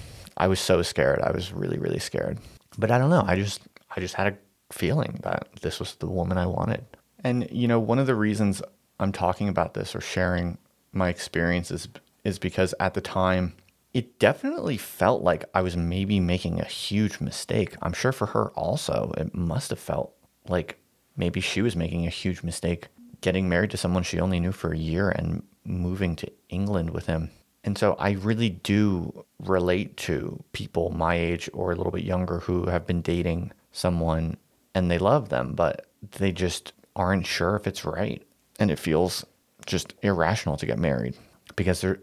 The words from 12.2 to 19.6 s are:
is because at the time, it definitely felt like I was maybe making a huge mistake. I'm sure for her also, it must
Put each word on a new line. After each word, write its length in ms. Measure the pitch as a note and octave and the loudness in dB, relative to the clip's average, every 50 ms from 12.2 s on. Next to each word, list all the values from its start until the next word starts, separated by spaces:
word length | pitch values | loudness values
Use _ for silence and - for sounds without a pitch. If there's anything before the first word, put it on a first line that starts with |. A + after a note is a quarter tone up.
is 160 | - G#2 F#2 - | -4 -4 -2 -2
because 360 | - F2 - F#2+ F#2 - - - | -4 -2 2 2 2 2 2 0
at 140 | F#2+ F#2 - | 0 0 0
the 60 | G2 | -2
time, 540 | - - - F#2+ F#2 F#2 F#2 F#2 F2+ F2 - - _ _ _ _ _ _ - | -6 -2 0 2 2 2 2 2 0 -2 -4 -10 _ _ _ _ _ _ -4
it 240 | B2 A2+ - _ - | -4 -4 -4 _ 4
definitely 580 | - A2 - - - C#4 E4 E4+ - D#3+ B2+ | 4 4 4 2 -2 -6 -4 -4 -4 -4 -4
felt 460 | G2 - - - - F2 G#2 B2 - | -4 -6 -8 -2 2 4 4 4 4
like 220 | - F2 E2 D#2 - - - | 4 2 2 2 0 0 0
I 80 | F#2+ | 0
was 140 | F#2 F2+ E2+ | 2 0 0
maybe 440 | F2 E2+ E2+ F2 F#2+ G2 G2 G#2 G2 | 0 0 0 0 0 0 2 2 2
making 400 | F2+ E2+ F2+ F2+ - E2+ E2+ E2 | 4 2 2 0 0 -2 -2 -2
a 40 | - | -4
huge 560 | - - - - - G2+ G#2 G#2+ G2+ - - | -6 -8 -8 -4 -2 0 2 2 0 0 -4
mistake. 560 | D2 - - - - - - A2 F#2+ - - - | -6 -6 -6 -6 -4 -2 0 0 0 -2 -4 -6
I'm 120 | - F2 | -4 -4
sure 200 | F2 - - C3 | -2 0 0 0
for 140 | - - G#2 | 0 0 -2
her 240 | - - A2 G#2+ - | 0 0 0 0 0
also, 640 | - - E2 E2 C3+ D#3 - - - - - - - | -2 -4 -2 -2 -2 -2 -2 -2 -2 -2 -2 -2 -4
it 180 | - - - - | -4 -4 -4 -2
must 360 | F3+ - E2 - C#3 | -2 -2 0 -2 -2